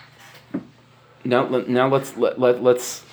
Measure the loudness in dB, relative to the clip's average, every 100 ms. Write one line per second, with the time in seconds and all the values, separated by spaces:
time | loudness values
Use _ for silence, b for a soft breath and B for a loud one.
0 | -20 -20 -20 -20 -12 -12 -12 -18 _ _
1 | _ _ -2 0 0 -2 -2 0 2 0
2 | -2 -2 -2 2 2 4 2 2 -2 -12
3 | -12